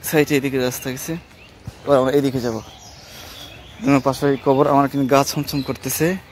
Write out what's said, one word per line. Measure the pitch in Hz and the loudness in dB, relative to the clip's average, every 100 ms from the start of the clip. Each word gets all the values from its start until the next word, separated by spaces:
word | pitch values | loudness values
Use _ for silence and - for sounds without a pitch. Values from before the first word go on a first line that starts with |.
সাইডে | - 160 147 147 | 2 2 2 0
এদিকে | 135 131 | 0 -2
রাস্তা | 127 127 139 | -2 -4 -8
গেছে, | 131 - 170 - - - - - - | -8 -8 -10 -12 -20 -20 -18 -18 -14
এবার | - 139 | 2 4
আমরা | 131 | 4
এদিকে | 143 139 127 | 2 0 -2
যাব। | 117 110 - - - - - - - - - - - - | -4 -6 -10 -20 -20 -20 -20 -20 -18 -18 -20 -20 -20 -6
দুনো | 117 139 | 0 2
পাশে | 139 131 143 135 | 2 0 0 0
কবর, | 143 135 143 | 2 2 4
আমার | 139 139 | 4 2
কিন্তু | 139 135 | 0 2
গা | 139 | 4
ছমছম | 139 - 143 143 | 2 -4 -4 -6
করতেছে | 131 131 135 - 160 190 - | -6 -8 -6 -2 -2 -2 -10